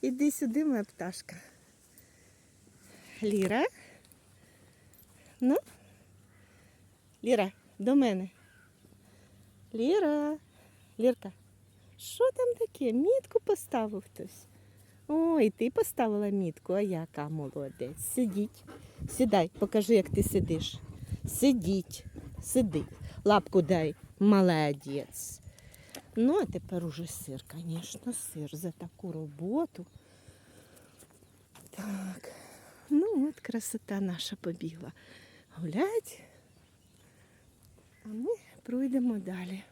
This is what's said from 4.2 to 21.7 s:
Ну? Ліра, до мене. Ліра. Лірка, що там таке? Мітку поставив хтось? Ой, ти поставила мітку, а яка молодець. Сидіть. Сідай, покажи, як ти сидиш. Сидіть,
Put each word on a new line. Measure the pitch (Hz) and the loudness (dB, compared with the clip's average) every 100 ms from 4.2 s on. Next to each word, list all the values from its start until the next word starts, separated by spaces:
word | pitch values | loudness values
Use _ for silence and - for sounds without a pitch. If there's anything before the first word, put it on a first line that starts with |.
| _ - - - - _ - - - - - - | _ -20 -20 -20 -20 _ -20 -20 -20 -20 -20 0
Ну? | 254 285 - - - - - - _ - - - - _ - _ _ _ | 2 2 0 -20 -20 -20 -20 -20 _ -20 -20 -20 -20 _ -20 _ _ _
Ліра, | 214 240 190 - _ _ | 2 4 2 -2 _ _
до | 208 277 | 2 4
мене. | 254 190 185 - - - - _ - - - - - - - - - | 4 2 -4 -12 -20 -20 -20 _ -20 -20 -20 -20 -20 -20 -20 -20 -12
Ліра. | 226 240 403 339 294 294 302 - - - - - - | -2 2 4 4 2 0 -4 -8 -20 -20 -20 -20 2
Лірка, | 233 247 196 - - - - - - - | 2 2 -6 -16 -20 -20 -20 -20 -20 -18
що | - - 508 | -16 2 2
там | - 494 480 | 4 0 0
таке? | 453 - 254 | -2 -2 0
Мітку | 226 330 523 - 453 | 2 4 2 2 -2
поставив | - 403 - 262 220 208 - | 0 -2 0 -2 -2 -6 -10
хтось? | - 196 - - - - - - - - | -16 -16 -16 -20 -20 -20 -20 -20 -20 -2
Ой, | 302 330 330 220 | 0 4 6 4
ти | - 233 | 4 -2
поставила | 349 453 - 233 208 208 | 0 -2 0 0 2 0
мітку, | 196 180 160 - | 0 -2 -4 -4
а | 185 | -2
яка | 208 175 160 - 147 | 0 -2 -6 -8 -6
молодець. | 156 139 147 139 - 127 156 - - | -6 -6 -6 -10 -8 -10 -8 -6 0
Сидіть. | 240 190 208 - - - - - - | 0 0 -4 -6 -20 -20 -20 -12 -10
Сідай, | - 254 208 165 - | 0 2 4 2 0
покажи, | 202 220 196 | 0 0 6
як | 226 185 | 4 4
ти | - | 0
сидиш. | 202 196 165 160 - - - - - - - | 2 2 0 -2 -4 -10 -14 -16 -10 -8 -6
Сидіть, | - 269 254 170 | 2 4 4 2